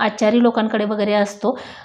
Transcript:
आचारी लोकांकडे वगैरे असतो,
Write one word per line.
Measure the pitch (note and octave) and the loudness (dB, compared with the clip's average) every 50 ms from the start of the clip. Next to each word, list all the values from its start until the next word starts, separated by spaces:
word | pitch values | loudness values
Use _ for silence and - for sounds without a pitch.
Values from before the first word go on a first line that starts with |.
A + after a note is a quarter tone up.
आचारी | - G#3+ G#3+ - A3 G#3+ A3+ A#3+ | -2 -2 0 0 2 2 4 4
लोकांकडे | A#3+ A#3+ A#3 A#3 G#3+ G#3+ A3 G#3+ G#3 | 4 2 2 0 0 0 0 -2 -2
वगैरे | G#3 G#3+ G#3 G3+ G#3 | -2 -2 -2 0 0
असतो, | G#3 G#3 G3+ G3+ - - - A#3+ C4 - - - - - - | 2 2 0 0 -4 -4 -2 -2 -2 -4 -8 -16 -18 -20 -20